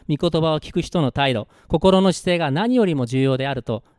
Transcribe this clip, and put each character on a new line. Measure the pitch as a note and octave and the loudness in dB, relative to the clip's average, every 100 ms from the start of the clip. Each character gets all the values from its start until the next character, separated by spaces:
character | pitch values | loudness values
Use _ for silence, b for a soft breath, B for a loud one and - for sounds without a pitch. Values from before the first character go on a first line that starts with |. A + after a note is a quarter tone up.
| - | -6
御 | D3 | -2
言 | F3 D#3+ | 0 0
葉 | D#3+ | 0
を | D3+ | -2
聞 | - | -4
く | F3+ | -6
人 | D#3 F3+ | -2 0
の | C3+ | 0
態 | C#3+ C#3 | 0 0
度、 | A#2 G#2+ b - | -2 -6 b -4
心 | D#3+ F#3+ F#3+ | 2 4 4
の | F#3+ | 4
姿 | - - | 0 -2
勢 | F3 | 0
が | D3+ | 0
何 | C#3+ A#3 B3+ | -2 0 2
よ | G3 | 2
り | D3 | 0
も | A#2+ | -2
重 | C3 | 0
要 | C3+ C3 | 0 0
で | C3+ | -4
あ | |
る | B2+ | -6
と | - A2 - | -6 -8 -8